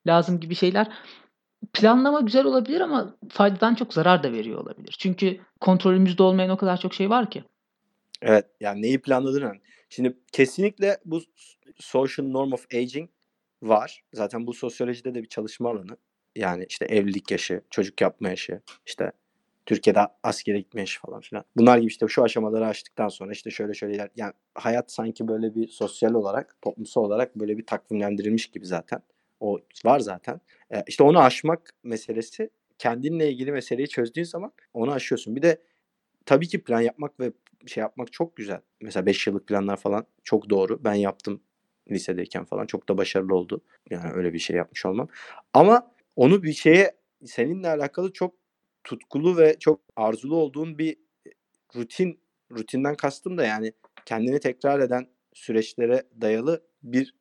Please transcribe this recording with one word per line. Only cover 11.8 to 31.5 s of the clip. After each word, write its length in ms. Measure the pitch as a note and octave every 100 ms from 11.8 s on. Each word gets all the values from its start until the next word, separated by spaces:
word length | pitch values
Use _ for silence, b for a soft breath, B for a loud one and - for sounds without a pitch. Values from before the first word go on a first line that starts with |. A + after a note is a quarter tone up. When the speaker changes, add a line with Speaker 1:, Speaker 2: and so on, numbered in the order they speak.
| - C3 C3+ - C3+
Speaker 2:
norm 260 | C3 C#3
of 120 | B2+ -
aging 360 | B2 B2+ C3+ E3+ _ _ _ _ _
var. 400 | A2 G#2+ C3+ - _
Zaten 340 | A2 G#2 A#2 A#2+
bu 60 |
sosyolojide 640 | A#2 B2 - B2 A#2+ C3 B2
de 80 |
bir 60 | A2+
çalışma 400 | - G#2+ - A#2+
alanı. 280 | A2 F#2 - _ _ _ G#2+
Yani 300 | F#2+ F2 F#2
işte 160 | - -
evlilik 460 | G#2+ G2+ G2 -
yaşı, 300 | - - F2+ -
çocuk 320 | - G2 -
yapma 280 | G#2+ - G2+
yaşı, 320 | F#2 - G2 - B -
işte 260 | - G2 - _ _ _ _ -
Türkiye'de 340 | G#2+ - G2+ G2+ _
askere 360 | A2+ G#2 - G2+
gitme 220 | F#2+ A2+
yaşı 180 | F#2+ -
falan 200 | - G#2+
filan. 220 | - G#2+ - A#2+
Bunlar 200 | A#2 A#2+
gibi 100 | A2+
işte 200 | - A2
şu 160 | -
aşamaları 440 | A#2 A#2 A2 A2 A2
aştıktan 420 | G#2 - - G#2+
sonra 220 | - G2
işte 180 | G2+ A2+
şöyle 220 | - G#2
şöyle 220 | G2+ G#2 G#2
iler-, 160 | G#2 -
yani 180 | G2+ - _ -
hayat 360 | A#2 A#2+ -
sanki 360 | - A2+ A2+ A2+
böyle 280 | A2 A2 A2
bir 120 | A2
sosyal 460 | - G#2 - A2+
olarak, 480 | A#2 G2+ A2+ - _
toplumsal 420 | A2+ - A2 B2+
olarak 320 | G#2 G#2 B2+ A2
böyle 220 | G#2+ G#2+
bir 80 | A2
takvimlendirilmiş 800 | G#2+ - G#2+ G2+ G2+ G#2 A2+ -
gibi 180 | - F#2+
zaten. 360 | F2 - - _ _ _ -
O 180 | G#2 G2+ _ - -
var 140 | C#3
zaten. 420 | G#2 F2+ - E3+ _ _ -
E, 120 | A2 -
işte 160 | -
onu 160 | C#3+ F3
aşmak 540 | B2+ - D#3